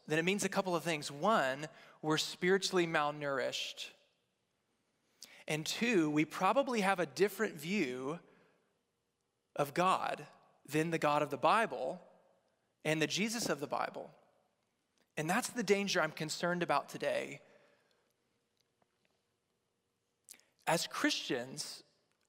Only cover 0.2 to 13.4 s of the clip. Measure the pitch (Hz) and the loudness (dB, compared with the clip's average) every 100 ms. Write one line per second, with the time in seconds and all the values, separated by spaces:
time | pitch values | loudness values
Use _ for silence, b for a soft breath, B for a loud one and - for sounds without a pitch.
0.2 | 175 202 196 196 185 170 160 151 143 143 | 2 0 0 -2 0 0 0 -4 -4 -2
1.2 | 190 220 135 135 151 B B B 156 156 | 2 4 2 0 -6 B B B 0 0
2.2 | - - 180 196 190 185 165 160 147 147 | 0 0 4 4 4 2 2 2 0 -2
3.2 | 143 135 127 - - - - - _ _ | -2 -2 -2 -4 -6 -10 -14 -18 _ _
4.2 | _ _ _ _ _ _ _ _ _ B | _ _ _ _ _ _ _ _ _ B
5.2 | B B B 156 151 - 233 202 151 151 | B B B -4 -4 0 2 4 4 4
6.2 | 156 - 185 247 269 233 190 185 156 131 | 0 2 2 4 2 2 2 2 0 0
7.2 | 202 - 202 165 156 208 131 127 131 170 | 0 0 -4 -4 -4 -2 -2 -2 -6 -8
8.2 | - b b b b b _ _ _ _ | -12 b b b b b _ _ _ _
9.2 | _ _ _ - 143 151 185 139 - 151 | _ _ _ -4 -2 2 2 2 0 -4
10.2 | 147 - _ _ - 151 165 160 147 147 | -10 -20 _ _ -2 0 0 2 2 2
11.2 | 147 131 156 208 214 123 139 180 - - | 0 2 4 4 2 -2 -6 -6 -12 -20
12.2 | _ _ _ _ _ _ 156 156 147 143 | _ _ _ _ _ _ -2 0 0 0
13.2 | 220 226 | -2 -2